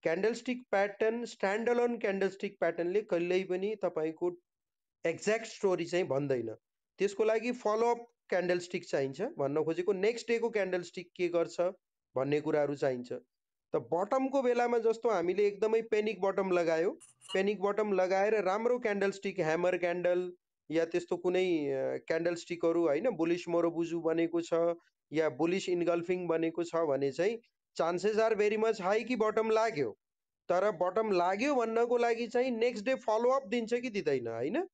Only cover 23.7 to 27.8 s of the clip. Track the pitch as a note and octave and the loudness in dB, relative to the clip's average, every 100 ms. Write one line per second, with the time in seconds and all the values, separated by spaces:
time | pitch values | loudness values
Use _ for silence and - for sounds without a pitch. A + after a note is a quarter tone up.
23.7 | D#3 E3+ E3 D#3+ E3 E3 E3+ E3+ E3 E3+ | 0 -4 -2 0 2 0 0 0 2 2
24.7 | E3+ _ _ _ D3 D#3 C3 E3 F#3+ F#3+ | 0 _ _ _ 0 0 0 0 0 0
25.7 | F3 E3+ E3+ E3+ F#3 F3 E3 E3 D#3+ E3+ | 0 2 0 0 -4 0 0 0 -2 -2
26.7 | E3 E3 C3+ C#3 C3+ F3+ A#3 _ _ _ | 0 0 2 0 0 -2 -2 _ _ _
27.7 | - | -2